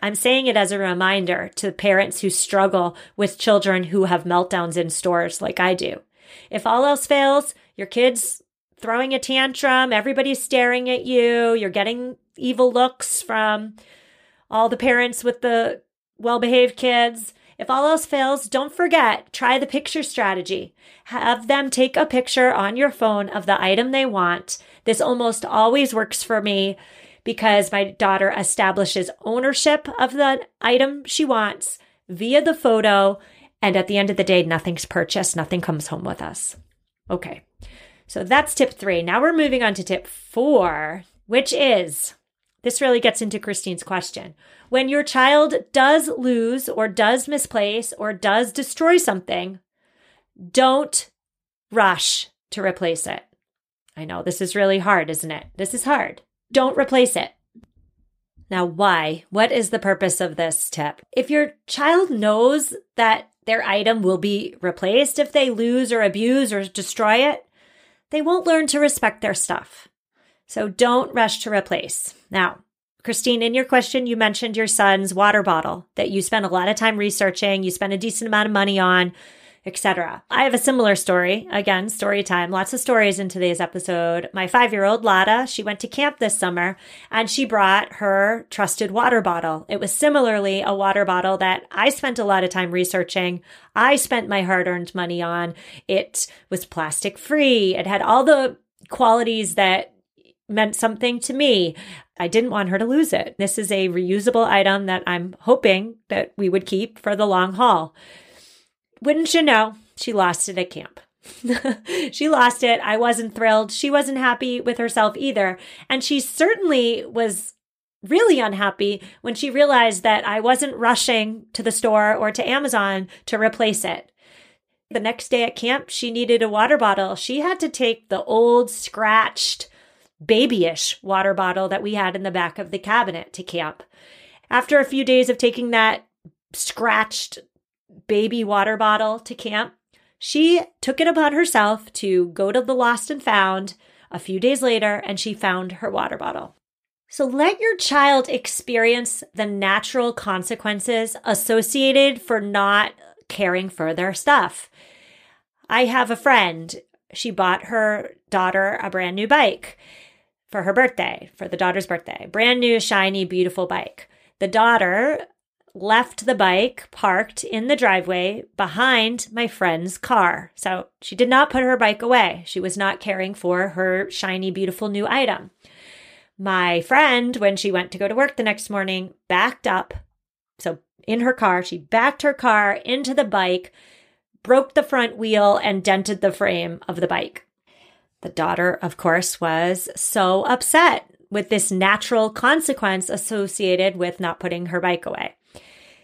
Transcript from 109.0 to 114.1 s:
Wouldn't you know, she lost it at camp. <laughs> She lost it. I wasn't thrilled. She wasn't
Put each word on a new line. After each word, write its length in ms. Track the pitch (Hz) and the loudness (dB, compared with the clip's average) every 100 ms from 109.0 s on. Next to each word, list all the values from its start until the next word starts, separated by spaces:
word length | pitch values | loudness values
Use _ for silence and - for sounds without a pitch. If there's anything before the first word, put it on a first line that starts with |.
Wouldn't 320 | 254 302 320 | 0 0 2
you 80 | 339 | 2
know, 340 | 311 226 220 214 _ - | 4 4 2 -4 _ -12
she 180 | - | -4
lost 340 | 214 180 170 - | 0 0 0 -6
it 120 | 185 | -6
at 100 | 180 | -8
camp. 300 | 156 147 - _ _ - - | -10 -18 -20 _ _ -20 -10
<laughs> 680 | 240 240 269 220 - 359 302 | -4 -4 -4 -6 -6 -6 -6
She 180 | - 294 | -4 0
lost 340 | 294 247 247 | 4 4 2
it. 160 | 240 233 | 0 0
I 140 | - 220 | 0 0
wasn't 360 | 233 226 226 | 0 0 -4
thrilled. 380 | 220 226 214 214 | -2 2 2 0
She 180 | - 285 | -4 0
wasn't 300 | 285 277 | 0 0